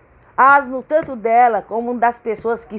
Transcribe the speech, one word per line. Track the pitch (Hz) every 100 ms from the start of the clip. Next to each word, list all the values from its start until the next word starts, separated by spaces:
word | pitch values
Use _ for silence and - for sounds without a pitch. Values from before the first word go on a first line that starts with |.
| _ _ _ -
Asno | 262 285 254 262
tanto | 247 311 320 247
dela | 220 233 247 208
como | - 226 240
das | 247 233 233
pessoas | 233 208 226 226
que | -